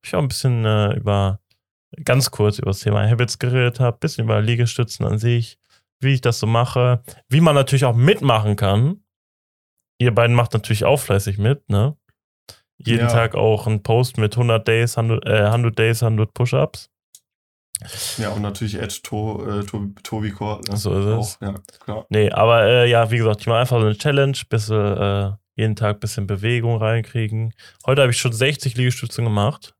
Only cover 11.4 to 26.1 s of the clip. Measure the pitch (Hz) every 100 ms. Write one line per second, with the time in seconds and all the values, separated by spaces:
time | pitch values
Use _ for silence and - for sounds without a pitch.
11.4 | 107 143 - 101 127 151 _ _ _ _
12.4 | - - _ _ - 117 120 117 113 -
13.4 | 107 107 110 107 - 113 127 - 107 123
14.4 | 120 113 104 113 117 - 113 113 - 107
15.4 | 104 117 117 110 113 117 117 110 110 -
16.4 | 120 135 156 - - _ _ - _ _
17.4 | _ _ _ - - - - - 107 104
18.4 | 104 98 110 107 107 - - 107 107 107
19.4 | 101 104 98 107 101 101 - 110 107 98
20.4 | 107 104 - 101 104 98 101 113 110 -
21.4 | 98 98 - _ - 107 - 107 104 110
22.4 | 113 117 107 123 120 117 110 117 110 107
23.4 | - 117 127 120 107 104 151 139 139 131
24.4 | - 131 107 107 104 98 101 101 98 101
25.4 | _ - 110 107 104 104 107